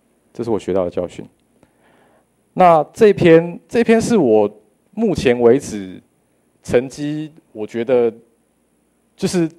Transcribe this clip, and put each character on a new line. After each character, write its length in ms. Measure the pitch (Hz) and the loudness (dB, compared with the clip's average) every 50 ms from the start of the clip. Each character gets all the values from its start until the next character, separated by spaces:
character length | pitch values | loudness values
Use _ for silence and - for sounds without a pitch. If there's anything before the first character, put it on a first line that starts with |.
| _ _ _ _ _ _ | _ _ _ _ _ _
这 120 | _ - 117 | _ -10 -6
是 80 | 117 | -6
我 80 | 110 92 | -6 -6
学 140 | - - 90 | -4 -4 -4
到 120 | 95 90 | -4 -4
的 40 | 87 | -4
教 180 | - 92 90 | -6 -8 -10
训。 180 | 85 - - - - _ _ _ _ _ _ _ _ _ _ _ _ _ _ _ _ _ _ _ _ _ _ _ _ _ | -10 -12 -16 -20 -20 _ _ _ _ _ _ _ _ _ _ _ _ _ _ _ _ _ _ _ _ _ _ _ _ _
那 320 | 170 185 175 165 156 143 - | 2 4 4 4 4 0 -4
这 220 | _ - 226 208 196 | _ 2 2 2 4
篇， 460 | - 175 170 165 165 170 175 175 - - | 4 4 6 6 6 4 0 -6 -16 -14
这 160 | _ - 226 226 | _ -4 -2 0
篇 180 | - 226 226 | 2 0 0
是 160 | 202 190 233 | 0 0 0
我 320 | 208 147 117 107 107 104 104 - - _ _ _ _ _ _ _ | 0 2 2 2 2 2 0 -4 -10 _ _ _ _ _ _ _
目 220 | 208 233 208 151 | -6 -4 -4 -4
前 240 | - - 127 120 123 | -2 0 0 0 2
为 180 | 120 117 123 | 4 4 4
止 440 | 143 - - 107 104 95 92 92 98 - _ _ _ _ _ _ _ _ _ _ _ | 2 0 -6 -12 -12 -12 -14 -16 -20 -20 _ _ _ _ _ _ _ _ _ _ _
成 280 | _ - - 120 131 135 | _ -4 -2 -2 -2 -4
绩， 420 | - 147 147 147 151 151 156 151 151 _ _ _ | -8 -10 -10 -10 -8 -10 -12 -14 -18 _ _ _
我 140 | - 110 107 | -16 -14 -14
觉 200 | 104 - 113 117 | -10 -8 -8 -4
得 260 | 120 127 123 120 113 110 113 _ _ _ _ _ _ _ _ _ _ _ _ _ _ _ _ _ _ _ | -2 0 0 0 -2 -4 -8 _ _ _ _ _ _ _ _ _ _ _ _ _ _ _ _ _ _ _
就 120 | - 185 | -8 -8
是 220 | 185 - 180 165 156 - | -4 -4 -4 -4 -4 -6